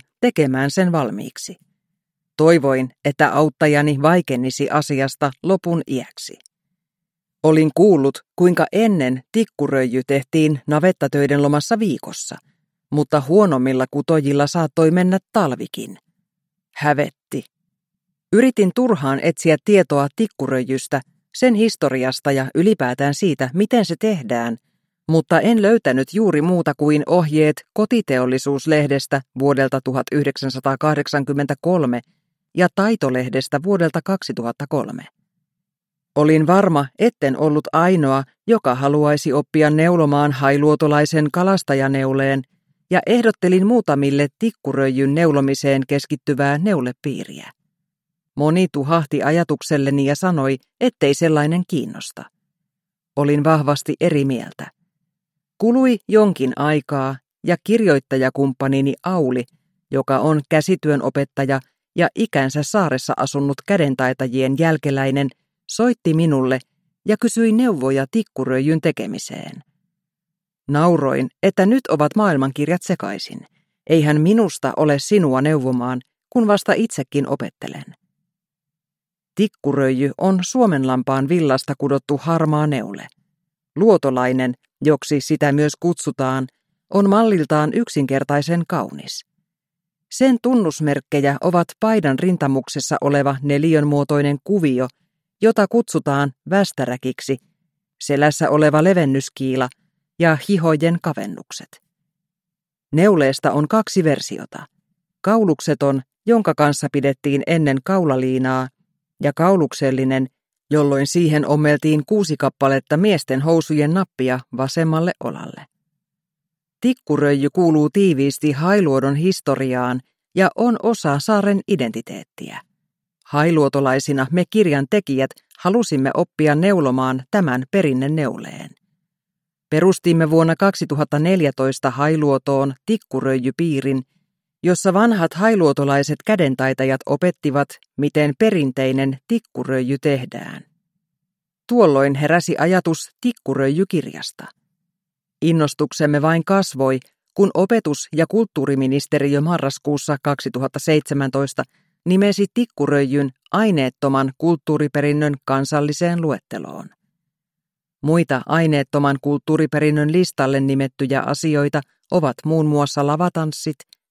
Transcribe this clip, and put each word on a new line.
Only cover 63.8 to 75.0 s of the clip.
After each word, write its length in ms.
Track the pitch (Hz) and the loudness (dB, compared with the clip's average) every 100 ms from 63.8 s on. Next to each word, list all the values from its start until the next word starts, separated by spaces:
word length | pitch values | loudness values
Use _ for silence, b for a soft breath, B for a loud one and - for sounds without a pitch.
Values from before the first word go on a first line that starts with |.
| 143 127 127 131 131 127 131 135 | 0 0 -2 -2 -4 -2 0 0
jälkeläinen, 720 | 165 156 147 135 135 139 139 - _ _ - | 0 0 -2 -2 0 0 -2 -6 _ _ -10
soitti 440 | - 240 240 175 | -2 0 0 0
minulle 440 | 156 170 139 127 127 - _ _ _ - | 2 2 2 0 -2 -6 _ _ _ -4
ja 100 | 214 | -2
kysyi 320 | 233 226 226 | -2 0 2
neuvoja 540 | 220 247 165 131 135 135 | 2 2 0 -2 -2 -2
tikkuröijyn 720 | 226 - - 131 131 143 160 | -4 -4 -4 -2 0 0 0
tekemiseen. 840 | 160 - - 101 - - - - - _ _ _ _ _ _ _ _ _ - | 0 -4 -6 -10 -12 -14 -16 -18 -20 _ _ _ _ _ _ _ _ _ -4
Nauroin, 600 | 147 175 165 139 135 127 - | 0 2 2 0 -2 -4 -2
että 240 | 196 - 185 | -2 2 2
nyt 200 | 254 - | 2 0
ovat 280 | 151 151 - | 0 0 0
maailmankirjat 680 | 208 143 135 135 147 175 | 0 0 -2 -2 -2 -2
sekaisin. 640 | - 180 101 98 - - - _ _ _ - | -2 -6 -6 -10 -12 -16 -20 _ _ _ 0
Eihän 340 | 160 151 151 | 2 4 2
minusta 520 | 160 226 196 - 135 - | 4 2 0 -2 -6 0
ole 200 | 156 | 0
sinua 440 | 139 | 0